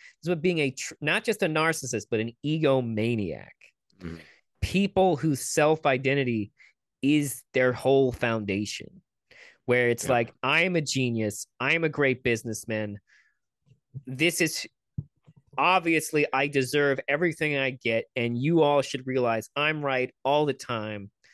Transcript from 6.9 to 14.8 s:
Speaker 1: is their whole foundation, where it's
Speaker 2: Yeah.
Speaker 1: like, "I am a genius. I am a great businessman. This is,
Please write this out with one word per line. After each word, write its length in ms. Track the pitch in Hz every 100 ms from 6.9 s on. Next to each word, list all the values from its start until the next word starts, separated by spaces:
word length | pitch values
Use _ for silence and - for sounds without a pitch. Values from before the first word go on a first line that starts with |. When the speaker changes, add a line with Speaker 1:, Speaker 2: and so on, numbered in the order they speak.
| _
Speaker 1:
is 400 | 135 151 143 - -
their 200 | 127 127
whole 380 | 117 131 135 131
foundation, 880 | 120 120 113 101 98 104 - - - _ _ _ - - _ -
where 240 | 123 123
it's 140 | 117 -
Speaker 2:
Yeah. 60 |
Speaker 1:
like, 220 | 120 120 -
"I 180 | 127 156 180
am 100 | 170
a 60 |
genius. 680 | 147 139 127 117 107 - - -
I 140 | 127
am 100 | 165
a 60 | 160
great 320 | 147 139 127
businessman. 800 | 127 113 117 107 - 110 107 101 _ _ _ _ _ _ _ _ _ - -
This 340 | 131 165 165
is, 280 | 160 - - _